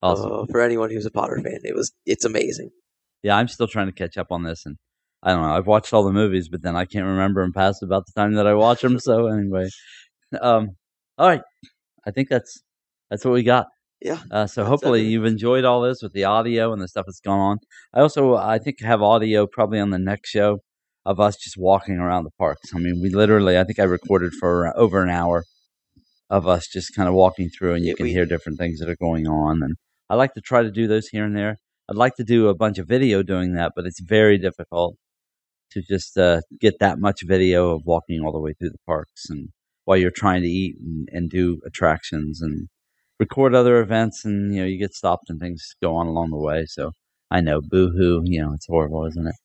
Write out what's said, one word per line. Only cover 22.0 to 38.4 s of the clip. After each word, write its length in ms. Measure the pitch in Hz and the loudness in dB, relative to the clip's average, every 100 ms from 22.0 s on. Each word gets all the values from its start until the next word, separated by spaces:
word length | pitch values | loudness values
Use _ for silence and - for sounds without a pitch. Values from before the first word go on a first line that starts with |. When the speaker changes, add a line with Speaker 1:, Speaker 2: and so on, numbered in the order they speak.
| 90 90 | -2 -2
Speaker 1:
the 60 | 80 _ | -4 _
parks. 360 | 85 76 - | -4 -4 -8
I 40 | 90 | -4
mean, 220 | 87 87 | -2 -2
we 60 | 92 | -2
literally, 480 | 95 107 107 98 90 | 2 4 6 6 4
I 60 | |
think 140 | 95 107 | 2 2
I 40 | |
recorded 480 | 98 90 - 98 87 - | 0 0 0 0 0 -2
for 320 | 90 87 85 - | 0 0 0 2
over 240 | 113 95 | 2 4
an 60 | 90 | 0
hour 360 | 87 85 87 87 _ _ _ _ _ _ _ _ | 0 0 -2 -4 _ _ _ _ _ _ _ _
of 180 | 98 85 | -2 2
us 200 | 87 - | 0 0
just 280 | 92 87 | -12 -10
kinda 180 | - 92 | -2 0
walking 360 | 92 92 92 90 | 4 4 4 -8
through, 260 | - 92 | -4 -2
and 100 | 87 | 0
you 60 | 87 | -2
Speaker 2:
Yeah, 40 | - | -2
Speaker 1:
can 80 | |
Speaker 2:
we 80 | 123 | -2
Speaker 1:
hear 140 | 90 85 | 0 0
different 320 | 85 - 78 | -2 -6 -6
things 220 | 87 80 | -6 -6
that 80 | 82 | -8
are 80 | 85 | -4
going 300 | 85 82 78 | -2 -2 -2
on. 360 | 78 76 80 | 0 0 0
And 140 | 69 82 _ _ _ | -2 -6 _ _ _
I 40 | 110 | 0
like 180 | 139 | 0
to 60 | - | -2
try 220 | - 127 | -2 0
to 80 | 113 | 0
do 160 | 101 113 | -2 0
those 220 | 107 107 | 0 -2
here 160 | 107 | -6
and 100 | 107 104 | -4 -2
there. 200 | 104 107 _ _ _ | -4 -6 _ _ _
I'd 80 | 101 | 0
like 200 | 127 - | 0 0
to 80 | |
do 240 | 113 117 107 | 2 4 4
a 60 | |
bunch 240 | 90 110 95 | 4 0 -2
of 100 | 85 | -2
video 340 | 123 135 98 | 0 2 2
doing 320 | 95 95 90 | 0 -2 -2
that, 180 | 90 85 - | -2 -2 -4
but 100 | 90 | -10
it's 140 | - | -10
very 360 | 90 110 107 101 | 0 4 6 4
difficult 580 | 90 - 85 85 87 - _ _ _ _ _ _ _ | 2 -6 -8 -2 -2 -4 _ _ _ _ _ _ _
to 120 | - | -14
just, 360 | 90 95 - - | -6 -6 -4 2
uh, 220 | 90 85 82 - | 2 2 -2 0
get 180 | 110 - | 0 2
that 180 | 98 87 | 0 0
much 240 | 101 98 | -2 -4
video 460 | 87 92 92 87 90 | 0 2 4 4 2
of 80 | 82 78 | 0 0
walking 340 | 82 - 82 | -2 -2 -6
all 120 | 78 | -4
the 80 | 80 | -6